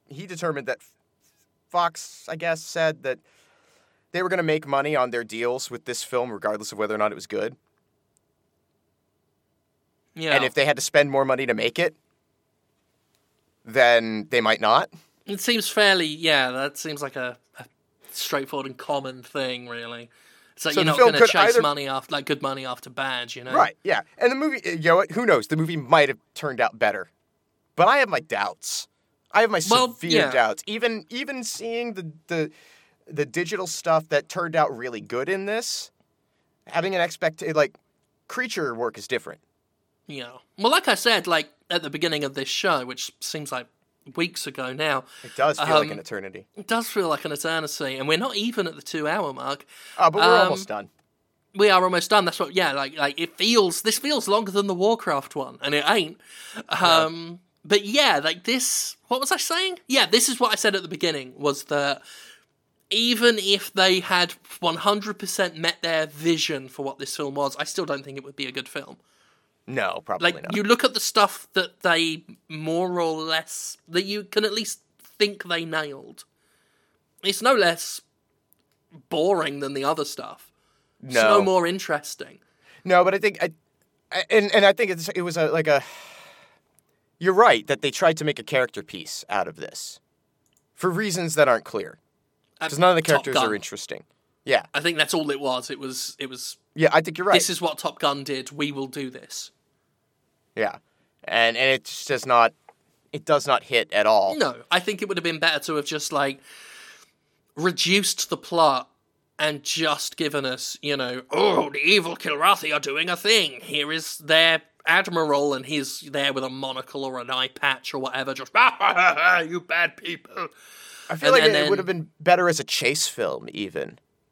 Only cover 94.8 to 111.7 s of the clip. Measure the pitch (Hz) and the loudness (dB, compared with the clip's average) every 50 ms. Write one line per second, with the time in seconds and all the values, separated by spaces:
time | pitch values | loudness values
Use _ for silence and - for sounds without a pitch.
94.8 | 147 170 170 156 156 - - 170 156 147 139 139 143 135 127 127 127 - 135 127 | 0 0 2 0 0 0 0 -2 0 -2 -2 -2 -2 -2 -2 -2 -4 -8 -10 -10
95.8 | 139 131 127 127 - - - - 143 131 131 123 - - - - _ _ - 151 | -10 -10 -10 -8 -10 -10 -10 -10 -12 -12 -10 -12 -12 -12 -14 -16 _ _ -2 2
96.8 | 160 151 - 160 160 165 160 165 180 202 185 - - - 180 - 175 165 151 - | 4 4 6 4 2 2 -2 -2 2 4 4 4 4 2 -2 -2 -2 -4 -2 -2
97.8 | - 165 139 - - 147 143 143 135 131 139 131 127 127 143 143 151 147 143 139 | -6 -6 -4 -2 0 0 0 0 -4 -6 -6 -6 -8 -10 -8 -6 -4 -4 -4 -6
98.8 | 135 131 127 143 139 127 127 131 - - - - - - _ _ _ _ _ _ | -8 -8 -8 -8 -10 -10 -10 -14 -16 -16 -14 -14 -14 -14 _ _ _ _ _ _
99.8 | _ _ _ _ _ _ _ _ _ _ _ _ _ _ - - 110 104 - - | _ _ _ _ _ _ _ _ _ _ _ _ _ _ -6 -4 -4 -4 -4 -8
100.8 | _ _ _ _ _ _ _ _ - - - 113 117 117 117 117 131 135 135 127 | _ _ _ _ _ _ _ _ -8 -2 2 4 4 4 2 2 2 2 2 0
101.8 | - - - - - - 143 123 - 135 123 117 117 113 - _ _ _ - _ | -2 -8 -14 -10 -6 -4 -4 -4 0 2 4 6 6 4 4 _ _ _ -20 _
102.8 | _ _ _ _ _ _ - 147 - - 156 143 139 - 131 - - - 131 117 | _ _ _ _ _ _ -12 -8 -2 0 0 0 2 2 0 0 0 0 0 0
103.8 | - - - 101 104 107 110 104 98 95 95 - 233 143 120 117 117 - 175 180 | 0 2 2 2 4 4 4 4 2 2 0 0 0 -2 -2 -6 -6 -2 -2 -2
104.8 | 180 214 208 185 214 202 196 175 165 170 160 156 156 165 160 147 - - 160 151 | 0 -2 -4 -4 -4 -6 -4 -4 -4 -4 -4 0 0 0 0 0 -2 -4 -4 -4
105.8 | 143 - 156 151 143 - 160 143 143 139 135 135 _ - - - - - - - | -4 -4 -6 -6 -6 -4 -2 -2 -2 -2 -4 -6 _ -20 -20 -20 -20 -20 -20 -20
106.8 | - - - - _ _ _ _ _ _ _ _ _ _ _ - 156 185 175 - | -20 -20 -20 -20 _ _ _ _ _ _ _ _ _ _ _ -2 -2 -2 0 0
107.8 | - 165 185 202 196 - - - - - 170 147 - - 180 170 165 151 135 127 | 0 2 2 2 2 0 -2 -4 -4 -4 -6 -8 -6 -2 2 4 4 6 4 2
108.8 | 127 _ _ _ _ _ _ _ _ _ _ - 151 151 151 143 147 - - 160 | -2 _ _ _ _ _ _ _ _ _ _ -2 -2 -2 -2 -2 -6 -6 -4 -2
109.8 | 160 156 147 143 - - - - 165 147 139 147 135 131 127 131 - - - - | 0 0 0 -2 -4 -6 -6 -4 -4 -2 -2 -2 -4 -4 -6 -6 -8 -10 -10 -8
110.8 | - 147 143 139 131 123 123 131 127 - - 147 202 208 180 - - 147 | -6 -4 -4 -4 -4 -4 -6 -8 -10 -6 -2 2 2 2 4 2 0 -2